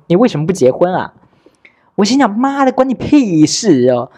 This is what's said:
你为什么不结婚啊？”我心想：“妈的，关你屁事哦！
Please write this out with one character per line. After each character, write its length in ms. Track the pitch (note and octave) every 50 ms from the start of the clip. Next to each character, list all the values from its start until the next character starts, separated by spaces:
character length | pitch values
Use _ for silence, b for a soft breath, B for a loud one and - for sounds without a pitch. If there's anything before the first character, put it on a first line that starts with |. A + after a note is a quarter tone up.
| _
你 100 | - E3+
为 120 | F#3+ B3+ A3+
什 120 | - D3
么 60 | D#3
不 80 | E3+ F#3
结 180 | F#3 B2+ B2+
婚 220 | B2+ - F3 F3+ F#3
啊？” 180 | D3 G2+ - - _ _ _ _ b b b b b b b b b b b b
我 100 | - G#3
心 140 | G3+ B3+ C#4
想 100 | C4+ G#3 G3+ A3+
：“妈 260 | C4 C#4 C#4 C#4+ C4+
的， 80 | B3+
关 160 | B3+ C4 C4 C4+
你 60 | A#3+
屁 500 | - - - D4 D4 B3+ G3+ E3+ D#3 D3+
事 440 | - - - A#3 G#3 D3+ B2+ A#2+ B2+
哦！ 220 | B2 A#2+ B2 b b